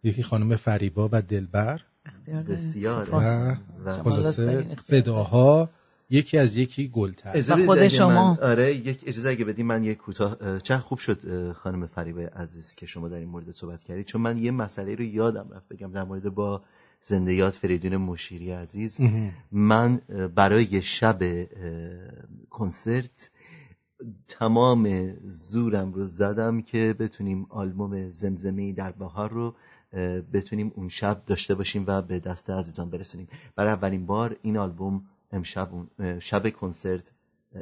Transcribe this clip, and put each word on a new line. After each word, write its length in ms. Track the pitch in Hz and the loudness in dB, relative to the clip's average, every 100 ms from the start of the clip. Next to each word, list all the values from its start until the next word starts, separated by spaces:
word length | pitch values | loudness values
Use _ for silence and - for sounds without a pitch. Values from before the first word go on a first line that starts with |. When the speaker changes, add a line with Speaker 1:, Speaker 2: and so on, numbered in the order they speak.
Speaker 1:
یکی 200 | 113 104 | -2 -2
خانم 320 | 117 110 107 113 | 0 0 2 2
فریبا 540 | - 104 98 92 107 | 2 0 0 0 2
و 100 | 110 | 2
دلبر. 600 | 92 104 92 101 110 160 - _ 151 | 0 -4 -2 -2 0 -4 -10 _ -20
Speaker 2:
اختیار 380 | - - 156 | -20 -10 -8
Speaker 3:
بسیار. 600 | 160 165 160 156 107 117 98 | -4 -6 -6 -4 -2 -2 0
Speaker 2:
سپاس. 180 | 107 | 2
Speaker 1:
و 320 | 113 117 123 - - - 95 | 4 2 0 -2 -6 -12 -8
Speaker 3:
و 100 | 95 | -2
Speaker 2:
شما 80 | |
Speaker 1:
خلاصه 380 | 120 101 156 151 | 0 2 2 2
Speaker 2:
لطفاً 180 | 117 131 165 | 2 0 -2
اختیار 300 | 156 - 139 | -8 2 4
Speaker 1:
صداها 680 | 123 110 98 117 131 151 165 - _ _ _ | 4 0 2 6 8 8 4 -4 _ _ _
یکی 280 | 135 147 156 | 2 4 4
از 180 | 127 107 | 4 4
یکی 320 | 127 - 139 | -2 -2 -4
گلتر. 420 | 117 98 92 - | -2 -2 -4 -4
Speaker 3:
اجازه 240 | 175 127 | -2 4
Speaker 2:
و 20 | 170 | 4
Speaker 3:
بدید 120 | 185 | 8
Speaker 2:
خود 100 | 190 | 8
Speaker 3:
اگه 120 | 196 | 8
Speaker 2:
شما. 440 | 190 180 175 185 | 8 8 8 6
Speaker 3:
من، 60 | 170 | 6
آره، 320 | 139 117 131 139 | 4 4 4 2
یک 280 | 120 131 - | -2 -6 -6
اجازه 240 | 113 131 | -4 -2
اگه 160 | 123 107 | 0 -2
بدید 200 | 104 117 | -2 0
من 180 | 113 | 0
یک 140 | 110 107 | 0 -4
کوتاه، 400 | - 92 101 110 | -8 -2 -2 -2
اه، 180 | 104 95 | -6 -6
چقدر 220 | - 131 | 0 -2
خوب 180 | - 127 | -2 -6
شد، 200 | - 101 - | -2 -4 -4
اه، 260 | 90 87 | -6 -6
خانم 340 | 87 92 92 85 | -6 -6 -6 -6
فریبا 340 | - 85 85 | -8 -8 -8
عزیز 540 | 85 - 82 85 80 - | -10 -10 -14 -14 -20 -18
که 100 | 85 | -16
شما 240 | 90 85 | -12 -10
در 80 | 87 | -10
این 120 | 85 | -12
مورد 220 | 87 85 | -14 -14
صحبت 320 | 87 85 85 | -14 -14 -14
کردید، 220 | - 90 98 | -12 -12 -8
چون 160 | 113 | -2
من 160 | 117 117 | -2 -2
یه 140 | 117 | -2
مسئله 440 | 127 104 - 98 107 | -2 -6 -8 -10 -8
رو 60 | |
یادم 440 | 117 107 113 107 98 98 | -6 0 0 0 -8 -18
رفت 120 | _ | _
بگم 220 | 95 95 | -16 -10
در 120 | 95 | -8
مورد 320 | 92 95 98 95 | -8 -6 -6 -4
با 260 | 101 101 - _ _ _ | -4 -4 -10 _ _ _
زنده 320 | - 98 92 | -2 0 2
یاد 180 | 92 95 | 4 2
فریدون 460 | 95 95 90 92 95 | 2 -2 0 0 -4
مشیری 540 | 92 85 - 90 90 | -4 -8 -10 -12 -10
عزیز. 500 | 90 85 101 110 - | -10 -12 -10 -10 2
Speaker 1:
مهم. 300 | 127 110 107 87 - | 2 2 -2 -8 -6
Speaker 3:
من، 500 | 101 104 110 120 123 - | 2 6 6 6 2 -2
اه، 180 | 98 92 | -6 -2
برای 540 | 90 98 107 110 98 | 4 6 6 4 2
شب، 360 | 90 - 110 95 | -2 2 2 2
اه، 260 | 90 87 87 98 90 82 85 90 92 - - - - | 0 -2 -6 -10 -12 -10 -12 -14 -18 -20 -20 -20 -20
کنسرت 840 | - 101 87 113 120 123 _ - _ - - 135 _ _ _ 117 101 _ | -6 -6 -4 -2 -2 -2 _ -20 _ -20 -20 -20 _ _ _ -18 -18 _
تمام 840 | - 113 113 127 120 107 95 92 95 98 | -2 2 6 6 6 4 2 -2 -8 -16
زورم 640 | 87 85 110 117 104 95 | -18 -6 -2 0 0 -2
رو 100 | 92 | -4
زدم 580 | 98 87 101 104 113 113 | -8 0 0 2 0 -2
که 340 | 110 113 110 107 | -2 0 0 0
بتونیم 480 | 113 - 101 95 98 | -4 -4 -4 -4 -6
آلبوم 600 | 113 95 95 101 98 92 | -6 -6 -4 -6 -6 -8
زمزمه‌ای 640 | 87 98 92 95 95 98 | -6 -4 -4 -4 -4 -6
در 180 | 92 95 | -6 -8
بهار 380 | 90 92 85 107 | -10 -12 -6 -6
رو، 260 | 113 117 113 _ _ _ | -4 -6 -8 _ _ _
اه، 280 | 95 90 90 | -6 -4 -4
بتونیم 500 | 87 98 95 107 107 - | -4 -4 -2 -4 -6 -6
اون 140 | 90 | -10
شب 320 | - 104 101 - | -4 -2 -2 -2
داشته 280 | 98 - 98 | -4 0 -2
باشیم 280 | 95 104 95 | -2 -4 -2
و 140 | 98 | -2
به 180 | 90 92 | -2 -6
دست 300 | 90 90 - | -8 -10 -8
عزیزان 400 | 95 85 80 87 | -6 -6 -10 -10
برسونیم. 380 | 85 95 90 92 - - - | -10 -12 -16 -18 -20 -16 -2
برای 160 | 104 | 0
اولین 340 | 104 95 95 90 | 0 -2 -2 -2
بار 300 | 104 117 113 | -2 -2 -4
این 160 | 110 107 | -4 -2
آلبوم 440 | 98 85 95 98 - _ _ | -2 -4 -4 -6 -6 _ _
امشب 380 | 98 87 - 92 | -8 -8 -6 -8
اون، 160 | 90 87 - | -8 -14 -8
اه، 200 | 95 87 | -6 -6
شب 300 | - 101 107 | -2 0 0
کنسرت، 600 | 107 95 87 95 92 - _ _ _ _ | -4 -8 -8 -4 -6 -6 _ _ _ _
اه، 60 | 180 | -20